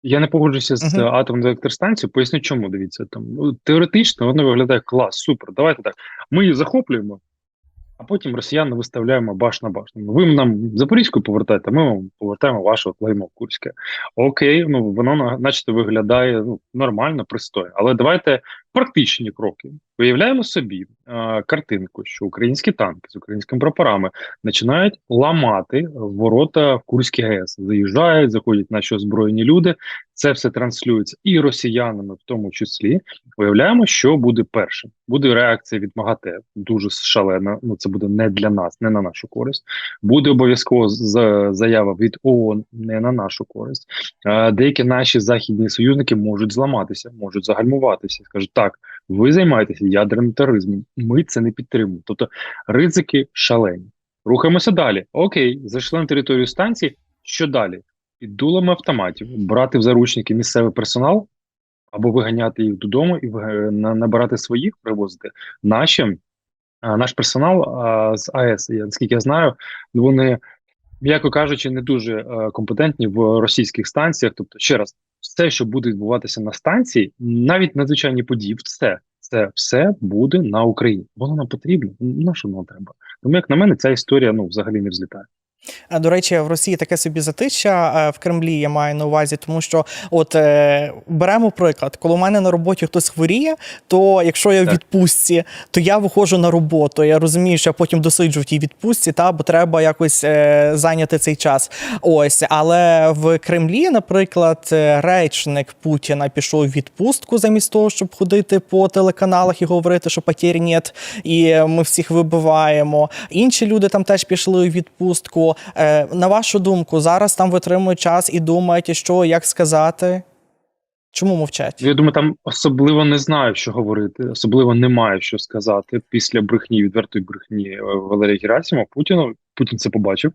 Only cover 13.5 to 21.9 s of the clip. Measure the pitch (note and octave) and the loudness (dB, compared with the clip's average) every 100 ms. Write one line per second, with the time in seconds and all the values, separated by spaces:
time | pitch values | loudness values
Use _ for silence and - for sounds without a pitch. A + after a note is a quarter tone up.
13.5 | - - - - - - - C3+ C3+ C#3+ | -10 -12 -14 -14 -12 -10 -2 0 2 2
14.5 | D#3+ E3 C3+ A2 G2+ B2 D3+ A#2+ B2 C3 | 2 2 -2 -2 -2 0 0 -2 -2 -4
15.5 | - - A2+ G#2+ A2 G#2+ B2 B2+ A#2 A2 | -4 -2 -2 0 -2 0 2 2 0 -4
16.5 | A#2+ _ B2 C3+ G#2 C#3 D3+ G2+ A#2 - | -8 _ -4 -4 -2 -4 -4 -8 -10 -8
17.5 | G2+ F2 F#2 A2+ B2 C3 F3+ - C3 - | -8 -6 -2 0 2 2 2 0 -2 -4
18.5 | - _ B3+ B3+ - A#2 - A2 - G#2 | -20 _ -4 0 0 -2 -2 -8 -6 -8
19.5 | - C2+ D3 _ - B2 B2 A3+ C4+ A3+ | -8 -20 -20 _ 0 0 2 0 0 -2
20.5 | F3+ A2+ F#2+ F#2+ _ - A#2 A2+ A2 - | -6 -6 -12 -14 _ -14 -10 -6 -6 -4
21.5 | D3+ - G2+ F#2 | -6 -4 -8 -8